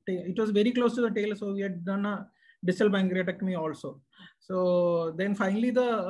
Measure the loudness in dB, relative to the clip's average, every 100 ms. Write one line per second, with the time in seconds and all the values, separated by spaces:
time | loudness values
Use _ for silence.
0 | -6 -6 -4 -2 0 2 2 2 2 2
1 | 0 0 -2 -4 -4 -4 -4 -4 -4 -2
2 | -2 -4 -8 _ _ _ -2 2 2 4
3 | 2 0 -2 -2 -4 -2 -4 -6 -10 -14
4 | _ -20 -20 _ -6 0 2 4 4 2
5 | 0 -2 -2 0 0 0 2 2 2 0
6 | 0